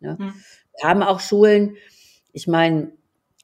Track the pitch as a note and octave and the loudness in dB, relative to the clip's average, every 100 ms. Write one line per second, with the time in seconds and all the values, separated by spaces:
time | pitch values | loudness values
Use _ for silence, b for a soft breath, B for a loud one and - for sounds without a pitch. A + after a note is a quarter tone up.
0 | D3+ E3 G3 G3+ B B B - D#3 F#3+ | -14 -12 -12 -16 B B B -6 0 0
1 | G3 F#3 - G3+ G#3+ G#3 G3+ B B B | 0 -4 -2 4 4 4 0 B B B
2 | B B _ E3 - E3 E3 D#3+ - _ | B B _ -10 -2 2 2 0 -4 _
3 | _ _ _ _ | _ _ _ _